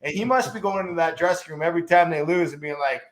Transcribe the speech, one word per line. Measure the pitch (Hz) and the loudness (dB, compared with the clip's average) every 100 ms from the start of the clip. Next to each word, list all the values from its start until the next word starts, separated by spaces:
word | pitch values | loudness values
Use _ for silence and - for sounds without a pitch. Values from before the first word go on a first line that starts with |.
And | 143 | -4
he | 151 233 | -4 0
must | 262 240 | 0 0
be | 214 | -4
going | 196 196 185 | -4 -2 -4
into | 170 | 0
that | 160 160 | -2 2
dressing | 175 180 - | 0 0 -4
room | 151 | -4
every | 160 170 | -2 -2
time | 165 175 170 | 4 6 6
they | 160 | 2
lose | 151 180 165 | 0 0 0
and | 147 | -4
being | 147 143 | -10 -4
like, | 139 123 - | -2 -2 -8